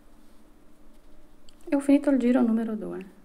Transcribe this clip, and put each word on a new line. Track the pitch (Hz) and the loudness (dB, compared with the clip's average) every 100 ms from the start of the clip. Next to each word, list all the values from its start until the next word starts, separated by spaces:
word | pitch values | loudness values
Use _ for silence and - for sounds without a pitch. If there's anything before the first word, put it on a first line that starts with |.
| - - - - - - - - - - - - - - - - - | -20 -20 -20 -20 -20 -20 -20 -20 -20 -20 -18 -18 -18 -18 -18 -16 -2
E | |
ho | 285 | -2
finito | 277 277 285 | 4 4 4
il | 269 | 2
giro | 233 254 | 4 4
numero | 240 226 226 214 | 4 2 -2 -6
due. | 180 175 190 - | -8 -10 -12 -20